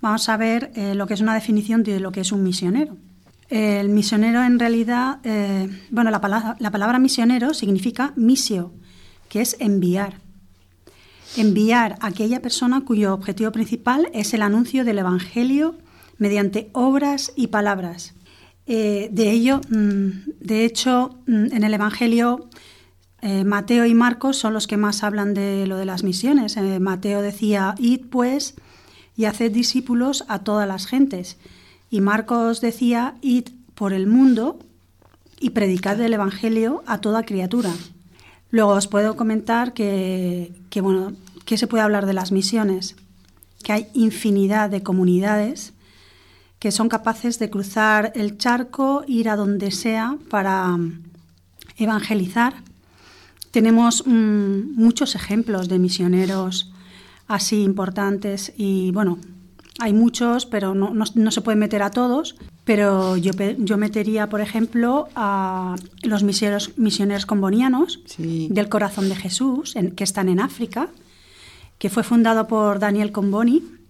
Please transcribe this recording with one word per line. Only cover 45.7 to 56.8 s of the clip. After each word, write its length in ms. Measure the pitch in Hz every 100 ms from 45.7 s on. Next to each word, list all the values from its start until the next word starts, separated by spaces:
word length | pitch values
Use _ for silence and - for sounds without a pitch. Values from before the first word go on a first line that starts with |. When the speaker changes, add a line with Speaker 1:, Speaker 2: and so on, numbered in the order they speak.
| - _ _ - _ _ _ _ _
Speaker 1:
que 120 | 220
son 160 | 208 226
capaces 520 | 226 220 226 240 233
de 100 | 214
cruzar 640 | 208 196 220 214 214 214 226
el 220 | 208 208
charco, 640 | 247 247 247 - 269 277 285
ir 200 | 240 226
a 80 | 208
donde 360 | 202 202 196
sea 460 | 190 233 220 226 285 -
para 480 | 208 190 190 185 175 170 165 - - _ _ _ _ - -
evangelizar. 760 | 214 214 214 214 185 233 240 262 - - _ _ - - - _ -
Tenemos, 520 | 240 220 226 233 233 -
mm, 680 | 233 220 208 202 196 240 269
muchos 400 | 226 233 285 196
ejemplos 520 | - 208 226 196 180
de 100 | 185
misioneros 920 | 180 180 180 180 185 190 185 185 - -